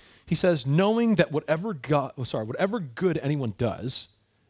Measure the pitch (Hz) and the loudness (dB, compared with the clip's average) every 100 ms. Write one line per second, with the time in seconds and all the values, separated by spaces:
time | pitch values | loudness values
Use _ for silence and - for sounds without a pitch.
0 | - - - 165 185 160 127 151 202 226 | -20 -20 -4 0 2 2 2 2 4 4
1 | 233 180 165 143 - 160 214 156 127 147 | 2 4 2 0 0 -2 -2 -6 0 0
2 | 131 - 123 127 110 - 190 226 147 117 | 0 -6 -4 -4 -4 -2 0 -2 -6 -2
3 | 185 156 139 147 120 - 117 87 113 - | 0 0 0 0 -2 -2 -2 -2 -6 -6
4 | - _ _ _ _ | -10 _ _ _ _